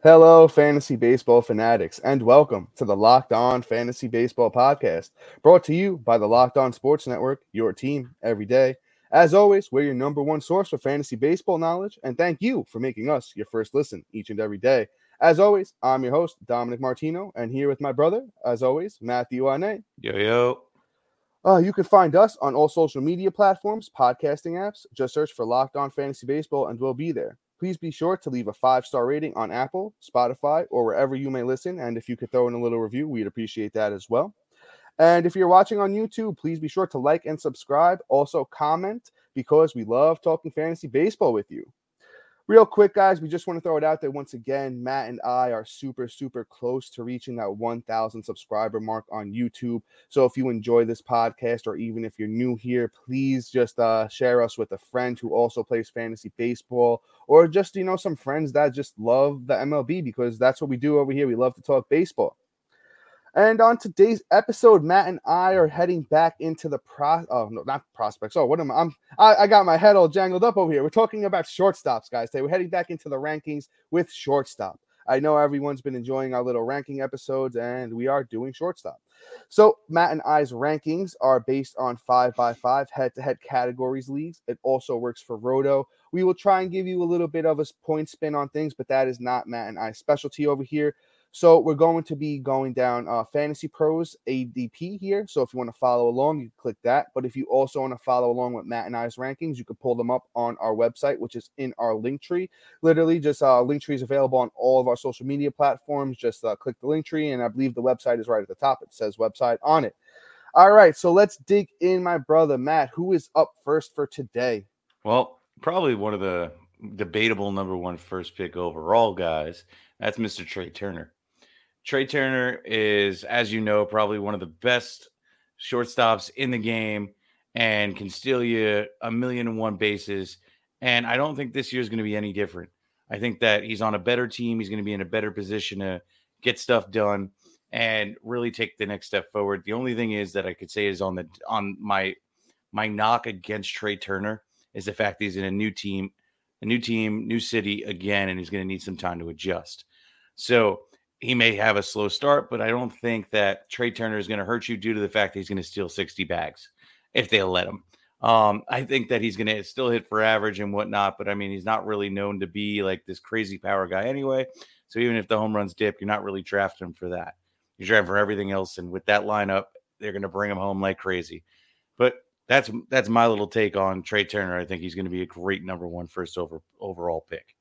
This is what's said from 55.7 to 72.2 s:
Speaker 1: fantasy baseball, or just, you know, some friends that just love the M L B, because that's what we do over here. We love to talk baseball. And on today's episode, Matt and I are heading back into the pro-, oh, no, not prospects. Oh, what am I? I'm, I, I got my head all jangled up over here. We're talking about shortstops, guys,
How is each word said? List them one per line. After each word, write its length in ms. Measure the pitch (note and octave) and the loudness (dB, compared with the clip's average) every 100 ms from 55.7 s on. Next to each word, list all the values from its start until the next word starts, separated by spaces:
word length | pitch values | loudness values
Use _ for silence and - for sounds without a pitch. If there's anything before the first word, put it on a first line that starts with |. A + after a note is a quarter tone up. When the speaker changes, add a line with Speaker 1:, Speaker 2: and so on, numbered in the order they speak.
| A#2 A2+ | -4 -6
Speaker 1:
fantasy 400 | - A2+ A2+ G#2+ _ | -10 -10 -12 -16 _
baseball, 680 | A#2 A#2+ _ B2 A#2+ A#2 _ _ - | -6 -6 _ 0 2 0 _ _ 6
or 220 | D3 E3+ | 8 8
just, 260 | E3+ G3 | 4 -2
you 80 | G3 | -4
know, 140 | F#3 F#3 | -4 -4
some 180 | - | -4
friends 380 | D3+ - D3 D3+ | -6 -6 -4 -2
that 200 | C#3 D3 | 0 0
just 240 | C3 C#3 - | -2 -12 -6
love 520 | A2 B2 C#3 C#3+ B2 | 0 4 2 0 -2
the 100 | C#3 | -2
M 140 | C#3 | 0
L 100 | D3+ | -2
B, 180 | B2 F3+ | -2 -6
because 380 | C#3+ A2+ A#2+ A2+ | -6 -4 -4 2
that's 220 | B2+ C3 | 2 2
what 100 | D3 | -4
we 60 | B2+ | -4
do 240 | C#3+ D3 | 0 0
over 100 | C#3 | 0
here. 160 | C3+ C#3 | -2 -2
We 80 | |
love 220 | A#2 B2+ B2 | 0 -2 -2
to 60 | |
talk 260 | - C3+ - | -2 -2 2
baseball. 480 | D3+ F3+ - G2 _ _ _ _ _ _ _ _ _ _ | 0 0 -2 -4 _ _ _ _ _ _ _ _ _ _
And 260 | - G#3 A3+ | 4 4 6
on 160 | A3+ A#3 | 6 4
today's 460 | G#3 E3+ G3+ A3+ - | -4 4 4 4 2
episode, 520 | F#3+ - A3+ A#3+ G#3 | 2 2 6 8 8
Matt 260 | D3+ F#3 F3 | 8 2 2
and 120 | F3+ - | -4 -2
I 260 | E3 F#3 | 2 2
are 120 | F#3+ D#3+ | 4 2
heading 340 | D3 F3 F3+ | 2 0 0
back 320 | C#3 D#3 E3 - | 0 2 2 0
into 300 | D#3+ D#3+ D#3+ | -8 -6 -6
the 80 | C#3 | -8
pro-, 480 | _ - D3 E3 E3+ | _ -4 0 0 0
oh, 220 | B2 A2 | -2 -2
no, 120 | A2 - | -6 -6
not 160 | C#3 _ | -8 _
prospects. 420 | - G#2+ - G#2+ | -6 -6 -6 -6
Oh, 120 | F3 C3 | 0 2
what 140 | D#3+ | 2
am 100 | D3 | 0
I? 60 | B2+ | 0
I'm, 180 | E3+ - _ - | 0 -4 _ 6
I, 180 | G#3+ G#3+ | 8 8
I 100 | G#3 | 8
got 200 | G#3+ F#3 | 8 6
my 100 | D#3+ | 6
head 180 | G#3 | 8
all 140 | G3+ E3+ | 8 6
jangled 340 | E3+ F#3 F3+ | 4 0 2
up 140 | A#3 G3+ | 2 2
over 160 | F3 | 2
here. 100 | D3 | 2
We're 60 | D3 | 2
talking 380 | A3 A3+ G#3+ G3+ | 2 0 0 -2
about 180 | F#3 | -2
shortstops, 640 | D#3+ - G3 - D3 A#2 - | -4 2 2 2 -4 -4 -4
guys, 200 | B2 | -6